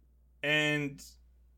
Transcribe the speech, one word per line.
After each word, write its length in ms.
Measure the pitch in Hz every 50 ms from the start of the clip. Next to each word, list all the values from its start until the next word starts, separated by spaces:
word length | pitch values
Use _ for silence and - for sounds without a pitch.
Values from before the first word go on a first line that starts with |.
| _ _ _ _ _ _ _ _ -
And 580 | 139 151 151 151 151 151 147 143 143 143 - - - - - - - - _ - _ _